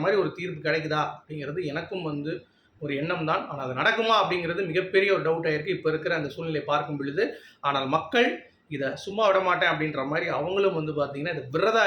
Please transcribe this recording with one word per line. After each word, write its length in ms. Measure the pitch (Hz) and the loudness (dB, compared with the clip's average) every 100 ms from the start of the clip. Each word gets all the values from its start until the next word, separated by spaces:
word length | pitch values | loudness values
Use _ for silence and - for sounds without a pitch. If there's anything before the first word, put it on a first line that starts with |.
மாதிரி 140 | 170 208 | 2 2
ஒரு 100 | 156 | 2
தீர்ப்பு 260 | 175 175 156 | -2 -8 -4
கிடைக்குதா 420 | 151 160 151 151 147 | -2 -2 0 -2 -2
அப்படிங்கிறது 520 | - - 151 139 165 | -4 -12 -10 -8 -6
எனக்கும் 440 | 156 147 165 190 160 | -4 -6 -6 -6 -4
வந்து 220 | 147 147 175 - _ _ _ | -4 -4 -8 -10 _ _ _
ஒரு 120 | 143 | -6
எண்ணம் 340 | 139 160 170 156 | -4 -2 -2 0
தான். 140 | 185 - | 0 -2
ஆனா 120 | 143 | -6
அது 180 | 131 127 | -4 0
நடக்குமா 340 | 196 226 220 220 | 2 2 2 2
அப்படிங்கிறது 440 | - 180 165 175 180 | 2 0 -2 -2 0
மிகப்பெரிய 400 | 170 - 196 196 | -2 2 2 4
ஒரு 100 | 180 151 | 2 2
டவுட் 220 | 165 165 | 0 0
ஆயிருக்கு 280 | 151 196 165 | -2 -2 -2
இப்ப 120 | 160 | -2
இருக்கிற 240 | 156 165 165 | -2 0 -2
அந்த 140 | 143 | -2
சூழ்நிலையை 340 | - 165 151 147 | -6 -4 -4 0
பார்க்கும் 320 | 147 147 143 | 0 0 -4
பொழுது. 240 | 139 151 254 - - _ | -4 0 -2 -4 -16 _
ஆனால் 260 | 143 139 131 | -2 0 2
மக்கள் 400 | 160 - 240 254 - - _ _ | 0 2 2 2 0 -10 _ _
இதை 180 | 143 135 143 | -6 -4 -4
சும்மா 280 | - 202 214 | -6 2 4
விட 140 | 190 | 6
மாட்டேன் 300 | 185 170 175 | 4 4 4
அப்படின்ற 300 | 156 156 147 135 | 2 0 -2 -2
மாதிரி 160 | 160 170 135 | 0 0 -2
அவங்களும் 420 | 160 196 196 170 | 0 2 2 2
வந்து 140 | 156 | -2
பாத்தீங்கன்னா 400 | 143 139 139 160 | -2 -2 -2 -4
இதை 80 | 151 127 | -4 -2
விடுறதா 340 | 156 202 226 | 2 4 4